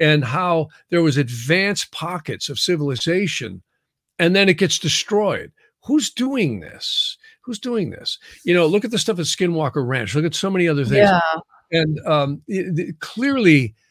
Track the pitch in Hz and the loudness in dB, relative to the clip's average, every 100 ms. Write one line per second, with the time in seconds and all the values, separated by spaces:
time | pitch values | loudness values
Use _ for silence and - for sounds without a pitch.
0 | 156 151 120 151 180 165 156 - _ 175 | 2 2 0 -2 0 0 -2 -10 _ 2
1 | 165 135 123 120 123 180 196 202 - - | 2 2 -2 -4 -2 0 0 -2 -6 -10
2 | 165 180 - 107 - 104 - 170 143 123 | -8 -8 -8 -8 -8 -4 -2 0 0 -2
3 | 160 180 196 - 110 92 - _ _ _ | -2 0 -2 -4 -8 -12 -18 _ _ _
4 | _ - 170 190 196 160 190 - 147 - | _ -2 2 4 4 4 0 0 -2 -2
5 | - 208 202 101 76 _ _ _ - 294 | 0 0 0 -2 -8 _ _ _ 0 0
6 | - - 262 269 165 104 76 - - - | 0 -4 -2 0 0 -2 -10 -12 -6 -4
7 | - - - _ - 220 254 226 147 90 | -4 -6 -20 _ -12 -10 -4 -2 -4 -6
8 | - - - - - 175 160 202 220 220 | -10 -12 -14 -8 0 4 4 2 0 -2
9 | - 180 147 - 180 165 143 151 123 131 | -2 -2 -4 0 0 0 -2 -2 -2 -2
10 | 101 135 160 - 190 190 170 147 123 202 | 0 0 0 -2 -2 0 2 2 2 6
11 | 202 180 165 160 - _ _ 165 156 151 | 6 6 2 -2 -6 _ _ 0 0 -2
12 | - 151 143 143 - 196 185 165 - - | 0 0 0 -4 -6 -4 -2 -4 -4 -8
13 | - 220 277 269 196 147 113 - _ | -12 -4 -2 2 4 4 2 -8 _